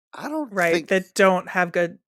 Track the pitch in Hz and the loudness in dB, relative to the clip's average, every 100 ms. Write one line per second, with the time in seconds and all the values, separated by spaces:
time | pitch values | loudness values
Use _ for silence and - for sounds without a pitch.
0 | _ - 240 311 269 196 170 170 143 190 | _ -14 -8 -6 -6 0 2 0 0 -2
1 | 185 - 190 180 - 185 175 175 175 - | -2 2 4 4 -2 -2 -2 0 -2 -4